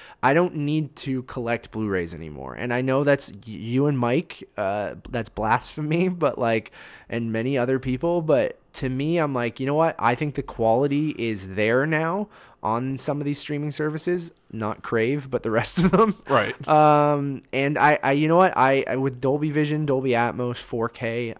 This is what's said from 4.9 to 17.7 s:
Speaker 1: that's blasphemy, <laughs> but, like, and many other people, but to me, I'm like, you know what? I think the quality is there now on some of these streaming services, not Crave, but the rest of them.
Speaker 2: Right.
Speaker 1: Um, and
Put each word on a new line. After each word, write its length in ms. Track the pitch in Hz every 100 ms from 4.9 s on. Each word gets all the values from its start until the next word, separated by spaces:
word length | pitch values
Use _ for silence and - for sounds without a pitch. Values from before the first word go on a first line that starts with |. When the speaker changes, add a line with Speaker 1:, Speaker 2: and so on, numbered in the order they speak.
| - -
Speaker 1:
that's 180 | 117 110
blasphemy, 800 | - 107 123 - - 151 170 185
<laughs> 160 | 175
but, 140 | 147 -
like, 340 | 117 113 - - - - -
and 200 | 117 117
many 280 | 110 123 139
other 200 | 123 135
people, 440 | 131 127 170 175
but 360 | 160 135 101 - _
to 140 | - 131
me, 300 | 127 147 170
I'm 160 | 147
like, 260 | 131 120 -
you 60 | 131
know 80 |
what? 220 | 147 165 -
I 160 | 117
think 200 | 120 151
the 80 | 139
quality 680 | - - 113 117 143 143 156 -
is 320 | 113 104 95
there 360 | 95 107 123 151
now 420 | 156 160 190 208 - - _
on 380 | 107 117 131 135
some 220 | - 143
of 40 |
these 140 | 143 143
streaming 320 | - 147 151
services, 600 | 139 151 156 175 180 165 - _
not 320 | 110 107 -
Crave, 480 | - 113 117 147 135
but 140 | 123
the 60 | 117
rest 280 | 110 - -
of 140 | 180
them. 240 | 190 220 - -
Speaker 2:
Right. 380 | 127 104 - 139
Speaker 1:
Um, 760 | 151 151 147 147 143 143 131 -
and 260 | 131 139